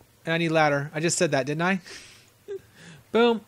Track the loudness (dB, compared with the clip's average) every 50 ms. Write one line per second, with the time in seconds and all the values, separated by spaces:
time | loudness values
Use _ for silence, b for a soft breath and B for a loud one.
0 | -20 _ _ _ -6 -4 -2 0 0 2 2 4 4 4 2 0 -2 -4 -6 -2
1 | -2 -2 0 0 0 0 0 0 0 -2 -2 -2 0 0 0 -2 B B B B
2 | B B B B B B B _ _ -14 -14 -14 -14 -16 _ -20 -20 -20 -20 -20
3 | -12 _ 0 2 2 2 2 0 -4